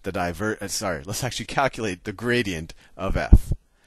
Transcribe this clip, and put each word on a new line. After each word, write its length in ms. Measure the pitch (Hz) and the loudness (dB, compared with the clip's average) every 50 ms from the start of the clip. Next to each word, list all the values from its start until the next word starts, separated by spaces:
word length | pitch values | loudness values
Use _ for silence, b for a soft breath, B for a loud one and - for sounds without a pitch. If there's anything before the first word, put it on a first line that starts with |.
| - | -8
the 80 | 101 | -6
diver-, 460 | 87 95 90 87 85 78 107 110 110 - | -4 -4 -4 -4 -4 -4 -4 -4 -4 -4
uh, 80 | 101 | -8
sorry, 360 | 95 - - 107 95 85 73 69 | -8 -8 -6 -4 -4 -6 -6 -8
let's 180 | 92 107 - - | -8 -8 -6 -6
actually 220 | 120 - - 117 | -6 -6 -8 -10
calculate 580 | - - 156 139 131 - - 110 104 92 90 - | -4 -2 -2 -2 -2 -2 -4 -6 -6 -6 -6 -10
the 80 | 110 | -12
gradient 640 | 98 90 107 123 120 120 120 101 87 80 82 - - b b b b | -10 -6 -2 0 0 0 0 -2 -4 -6 -8 -10 -14 b b b b
of 180 | - 92 95 - | -6 -4 -2 -2
f. 380 | 87 76 - - - - - - - _ _ b b b | -2 8 8 8 8 8 4 -4 -6 _ _ b b b